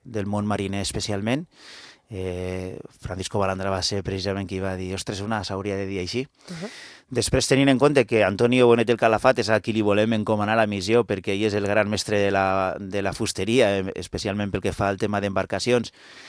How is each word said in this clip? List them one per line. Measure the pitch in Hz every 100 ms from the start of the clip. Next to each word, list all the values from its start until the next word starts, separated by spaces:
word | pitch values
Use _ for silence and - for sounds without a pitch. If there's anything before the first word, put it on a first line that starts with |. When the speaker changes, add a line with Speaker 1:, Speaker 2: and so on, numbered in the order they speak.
Speaker 1:
del | - 110 101
món | 104 104
mariner | 101 98 98
especialment. | 92 110 - 101 107 135 175 _ - - - - _
Eh, | 98 92 90 92 92 92 - - -
Francisco | - 92 92 104
Balandra | 95 95 95
va | 95
ser | 90 101
precisament | 95 95 95 98
qui | 95 95
va | 95 92
dir: | 92
«Ostres, | 95 - 101
una, | 104 110
s'hauria | 98 98 101 98
de | 98
dir | 98
així». | 90 117 139
Speaker 2:
Uh-huh. | _ - 165 202 - - - _
Speaker 1:
Després, | 123 - 131 -
tenint | 135 139
en | 127
compte | 143 143
que | 113 113
Antonio | 95 98 117 127 120
Bonet | 117 113
el | 117
Calafat | 117 107 131 123
és | 104
a | 107
qui | 107
li | 110
volem | 104 101 110
encomanar | 113 107 107 104 113
la | 107
missió, | 101 92 117 104
perquè | 98 95
ell | 98 107
és | 101
el | 101
gran | 104 104
mestre | 104 - 104
de | 101
la, | 98 95 95 92 -
de | 98 101
la | 98 -
fusteria, | 107 - 95 123 107 98
eh, | 95 -
especialment | 90 101 107 101 101
pel | 98
que | 98 -
fa | 101
al | 98
tema | 104 104
d'embarcacions, | 98 98 92 98 - 123 110 - - -